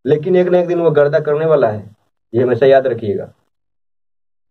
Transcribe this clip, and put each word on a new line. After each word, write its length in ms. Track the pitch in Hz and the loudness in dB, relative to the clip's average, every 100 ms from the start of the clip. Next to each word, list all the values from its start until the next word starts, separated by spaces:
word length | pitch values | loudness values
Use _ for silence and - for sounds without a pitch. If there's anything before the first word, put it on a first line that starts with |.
| 127 | -2
लेकिन 300 | 147 180 180 | -2 0 0
एक 120 | 175 | 2
ना 120 | 180 | 0
एक 80 | 170 | 0
दिन 120 | 170 | 0
वो 120 | 165 | 0
गर्दा 280 | 147 143 156 | 2 2 0
करने 260 | 151 147 160 | -2 -2 0
वाला 240 | 147 113 | 2 0
है, 200 | 107 - _ _ _ _ | -4 -12 _ _ _ _
ये 100 | 117 | -2
हमेशा 220 | 123 120 135 | 0 2 4
याद 220 | 135 131 | 4 2
रखिएगा। 440 | 113 107 92 - _ _ _ _ _ _ _ _ _ _ _ _ | -4 -6 -6 -8 _ _ _ _ _ _ _ _ _ _ _ _